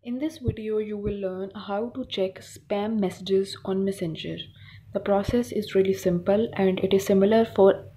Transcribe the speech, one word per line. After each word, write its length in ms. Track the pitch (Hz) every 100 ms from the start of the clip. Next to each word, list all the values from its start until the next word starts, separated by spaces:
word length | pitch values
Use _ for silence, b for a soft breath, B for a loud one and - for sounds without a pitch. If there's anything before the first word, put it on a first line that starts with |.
| 240
In 140 | 247
this 180 | 302 320
video, 400 | 240 214 214 214
you 180 | 214 208
will 200 | 202 202
learn 320 | 190 185 196 208 196
how 220 | 202 240 262
to 80 |
check 320 | 254 - 185 185
spam 600 | - - _ 208 208 220
messages 560 | 190 180 185 196 196 -
on 200 | - 190
Messenger. 520 | 196 190 175 156 165 165 - B B B -
The 80 | 202
process 500 | - 202 202 240 240
is 240 | 220 202
really 200 | 190 190
simple 540 | 190 190 175 175 202 233
and 260 | - 190 185
it 160 | 190
is 100 | 196
similar 400 | 196 196 196 220
for 420 | 226 - 196 190 -